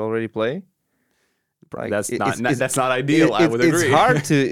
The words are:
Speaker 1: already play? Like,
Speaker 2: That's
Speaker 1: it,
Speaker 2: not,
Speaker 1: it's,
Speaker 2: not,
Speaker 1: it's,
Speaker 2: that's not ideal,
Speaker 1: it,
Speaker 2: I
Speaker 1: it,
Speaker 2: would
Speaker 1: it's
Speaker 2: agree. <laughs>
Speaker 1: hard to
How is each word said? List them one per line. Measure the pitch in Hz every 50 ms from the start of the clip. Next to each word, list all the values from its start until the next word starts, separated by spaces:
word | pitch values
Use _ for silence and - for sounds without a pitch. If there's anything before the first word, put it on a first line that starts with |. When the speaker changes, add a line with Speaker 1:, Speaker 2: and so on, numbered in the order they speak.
| 110
Speaker 1:
already | 110 110 113 113
play? | 107 - 113 110 113 143 190 - _ _ _ _ _ _ _ _ _ _ _ _ _ _ _ _ _ _ _ _ _ -
Like, | - - 117 101
Speaker 2:
That's | 104 104 -
Speaker 1:
it, | 120 101
Speaker 2:
not, | 101 101
Speaker 1:
it's, | 98 101
Speaker 2:
not, | 120 131
Speaker 1:
it's, | 147 120
Speaker 2:
that's | 131 127 - 139 127
not | 131
ideal, | 127 127 131 143 151 160 156 -
Speaker 1:
it, | 107 -
Speaker 2:
I | -
Speaker 1:
it, | 156
Speaker 2:
would | 113 120 165
Speaker 1:
it's | 165 156 170
Speaker 2:
agree. | 165 135 139
<laughs> | 160
Speaker 1:
hard | 208 247 247 147 143
to | - 156 139 135 -